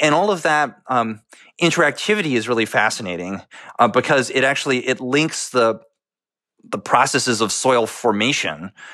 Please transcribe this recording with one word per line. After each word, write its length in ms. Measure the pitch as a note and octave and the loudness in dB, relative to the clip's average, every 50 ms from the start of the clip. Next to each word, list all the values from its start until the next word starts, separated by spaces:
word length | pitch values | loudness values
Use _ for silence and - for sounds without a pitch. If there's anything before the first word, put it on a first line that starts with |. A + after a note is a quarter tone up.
and 140 | D3+ D3+ D3 | 0 2 2
all 160 | E3 G3 G#3+ | 2 2 2
of 100 | G3 E3 | 0 0
that, 340 | D#3 E3 D3+ D3+ D3 B2 - - _ - | 0 0 2 2 0 -2 -4 -12 _ -4
um, 340 | B2+ B2 A2+ A2 G#2+ G#2 - _ - - - - _ - | -2 -2 0 -2 -4 -10 -14 _ -20 -20 -20 -20 _ -2
interactivity 760 | F3 E3 D#3+ E3+ D#3+ D3 C#3 - - - G#3+ G#3+ F3+ D3+ B2+ | 0 0 2 2 2 2 0 -2 -2 -2 0 0 0 0 0
is 120 | A#2 G#2+ A#2 | 0 0 0
really 180 | B2 A2+ A2 | 0 0 0
fascinating, 800 | - - A#2+ G#2 A2 - - A2 F#2 F2 E2 F2 F#2 G2 F#2 - _ - - - - - - | 0 0 0 2 2 0 -2 -6 -8 -6 -6 -6 -8 -8 -10 -12 _ -20 -20 -20 -16 0 2
uh, 120 | A#2+ A2+ | 2 4
because 420 | G2+ B2+ - - D3+ C#3 B2 - | 4 2 2 4 2 2 2 0
it 120 | - C3+ C3 | 0 0 2
actually, 440 | C3+ C#3 - - C#3+ C3 B2 C3 B2+ | 2 0 0 -2 -2 -2 -2 0 -2
it 120 | B2+ - | -4 -4
links 500 | C3 B2 C3 D3 D#3 D#3 - - - - | -2 0 0 0 0 0 -2 -6 -8 -2
the, 320 | - B2+ A#2 A2+ A2 - - _ _ _ _ _ _ _ _ _ _ _ _ _ _ _ _ - | 0 2 2 2 2 -2 -8 _ _ _ _ _ _ _ _ _ _ _ _ _ _ _ _ -10
the 80 | - G#2 | -10 -8
processes 640 | - - - B2 C3+ C#3+ - C3 - C3 A#2 G#2 | -2 2 2 4 4 2 0 -2 0 0 0 0
of 120 | A2+ G2+ | 0 -2
soil 360 | - - - C3 C3 A#2+ A2 G#2 | -2 -2 0 2 2 2 2 0
formation, 840 | - - - A#2+ G#2 G#2 A2 C3 C#3+ - - F#2 D2+ D2+ E2+ G2+ - - - - | -4 -2 -2 0 0 2 0 0 0 -2 -4 -6 -8 -8 -12 -16 -16 -18 -20 -20